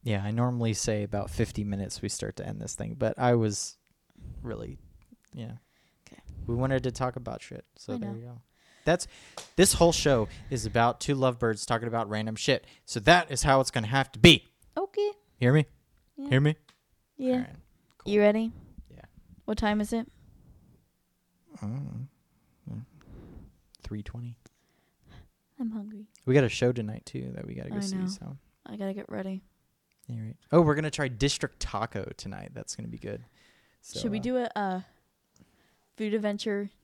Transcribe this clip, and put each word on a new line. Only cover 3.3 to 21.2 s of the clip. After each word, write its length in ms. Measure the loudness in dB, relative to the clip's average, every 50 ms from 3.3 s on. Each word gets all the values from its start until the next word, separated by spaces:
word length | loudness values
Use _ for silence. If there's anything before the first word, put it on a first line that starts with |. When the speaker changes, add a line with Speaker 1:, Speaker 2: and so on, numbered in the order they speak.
| 4
Speaker 1:
was 420 | 4 4 2 0 -2 -6 -8 -10 _ _ _ _ _ _ _ _ -20 -16 -16 -14 -12 -10
really, 340 | -10 -10 -8 -10 -12 -12 -14 -18 -20 -20 -20 -20 _ -20 _ _ _ _
you 140 | -12 -12 -12
know. 100 | -12 -14 _ _ _ _ _ _ _ _ _ -20
Speaker 2:
Okay. 140 | -20 -20 _ -18 -14 -12 -6
Speaker 1:
We 80 | -4 -2
wanted 280 | 0 0 2 0 0 0
to 80 | -2
talk 240 | -4 -2 -4 -4 -4
about 260 | -6 -10 -8 -10 -10
shit, 240 | -12 -14 -16 -16 -16 _ _
so 180 | -20 -10 -8 -8
Speaker 2:
I 40 | -6
Speaker 1:
there 120 | -6 -8
Speaker 2:
know. 40 | -8
Speaker 1:
you 60 | -10
go. 200 | -12 -14 -16 -18 -20 _ _ _ _ _ _ _ _
That's, 220 | 2 2 2 0 -6 -12 -20 -20 -18 -16 -16 -16 -10 4
this 180 | 6 6 6 8
whole 180 | 6 6 6
show 360 | 6 4 4 4 4 4 4 0 -4 -14 -10 -6
is 140 | -6 -4 -4 0
about 320 | 2 4 4 4 2 0
two 160 | -2 -2 0
lovebirds 500 | 2 2 2 2 2 0 0 0 0 -2
talking 220 | -2 0 0 0 -2
about 200 | -2 -2 -2 -2
random 280 | -2 -4 -2 -4 -4
shit. 320 | -4 0 2 2 0 0 -8 -20 _ _
So 140 | -6 -6 0
that 300 | 6 8 8 8 6 2
is 100 | -2 0
how 180 | 4 6 6 6
it's 120 | 4 4
gonna 160 | 0 -2 -2 2
have 240 | 0 0 0 0
to 80 | -4 8
be. 260 | 10 10 10 10 6 _ _ _ _ _ _ -6
Speaker 2:
Okay. 340 | -6 -4 _ -2 -2 -2 -2 _ _ _ _ _
Speaker 1:
Hear 120 | 2 4
me? 140 | 6 6 4 2 -6 _ _ _ _ _ _ _ _
Speaker 2:
Yeah. 140 | -12 -4 0
Speaker 1:
Hear 100 | 2 4
me? 140 | 4 4 0 0 _ _ _ _ _ _ _ _ _ _ _ _
Speaker 2:
Yeah. 140 | -2 0
Speaker 1:
All 60 | 0 0
right, 100 | -2 -6 -12 -20 -20 _ _ _ _ _ _ _
cool. 160 | -6 2 4
Speaker 2:
You 80 | 6
ready? 300 | 6 6 6 4 0 -4 -6 -10 -18 -20 -20 -20 -20 -20 -20
Speaker 1:
Yeah. 80 | -20 -20 -20 _ -20 -20 _ -20 -18 _
Speaker 2:
What 120 | -6 -4 0
time 240 | 2 2 2 2
is 100 | 0 0
it? 160 | -2 -4 -4 -4 _ -20 -20 -20 -20 -20 -20 -20 -20 -20 _ _ _ _ _ _ _ _ _ _ _ _